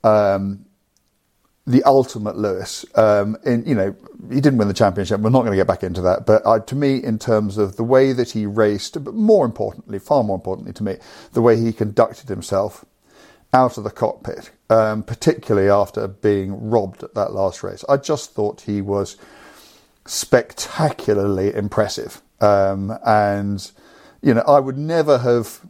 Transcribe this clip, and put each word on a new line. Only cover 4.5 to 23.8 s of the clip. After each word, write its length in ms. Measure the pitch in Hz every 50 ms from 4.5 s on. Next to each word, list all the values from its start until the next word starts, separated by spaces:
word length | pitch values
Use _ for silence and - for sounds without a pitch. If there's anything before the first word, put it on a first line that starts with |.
| 139
win 120 | 117 104 101
the 40 | 95
championship. 460 | - 113 101 90 104 98 - 110 101
We're 100 | 107 110
not 140 | 123 131 120
gonna 140 | 113 98
get 100 | 95 92
back 160 | - 92 - -
into 180 | 92 87 92
that. 240 | 87 90 92 - -
But 220 | - 107 - -
I, 120 | 101 113 110
to 160 | - - 131
me, 280 | 139 147 139 135 127 -
in 160 | 120 110 107
terms 380 | - - 113 107 104 101 95
of 180 | 107 104 95 92
the 80 | - 113
way 300 | 117 131 131 135 135 131
that 180 | 123 120 120
he 140 | - 110 107
raced, 580 | 101 101 113 110 104 104 98 - - - 165 135
but 100 | - -
more 320 | 220 208 220 220 190 139
importantly, 540 | 117 113 - 107 104 101 - - - 101 98
far 240 | _ - 151 139 113
more 120 | 104 98
importantly 380 | 92 - 95 95 - 90 92 -
to 100 | - 104
me, 120 | 98 92 - - - - - - _ -
the 80 | 120
way 180 | 117 120 113 113
he 140 | 117 117 110
conducted 560 | - 110 104 107 - 113 - - - - 123
himself 560 | 98 - - - 98 98 101 107 - - - _ _ _ _ _ _ _ - _ _ _ _ _ -
out 240 | 131 127 120 -
of 60 | - 101
the 80 | 104
cockpit, 600 | - - - 107 - - - - - - - - _ _ _ _
um, 340 | 113 113 110 110 107 107 -
particularly 680 | - 120 - - 160 - - - - 110 101 95 101
after 380 | 101 101 101 - - 107 110
being 600 | 101 98 _ - 107 104 98 95 95 98 - - 110
robbed 340 | 117 113 98 95 - - -
at 120 | - _
that 180 | 104 101 - 98
last 300 | 98 98 95 - - -
race. 200 | 95 92 - - -
I 80 | 139
just 360 | 139 - - 151 139 - - _
thought 280 | - 104 104 - -
he 200 | - - 104 101
was 360 | 98 98 101 101 98 - - _ - - - - - - - - - - _ _ _ _ _ _ _
spectacularly 1500 | - - - - - - 123 110 - - - - - - - 156 151 - - - - 104 101 98 101 98 92 95 101 -
impressive. 680 | 107 101 101 - - 107 98 - - - - - - _ _ _ _
Um, 560 | - 104 101 98 98 98 98 98 98 101 110 - -
and, 680 | 113 110 107 104 101 101 101 101 101 101 98 - - _ _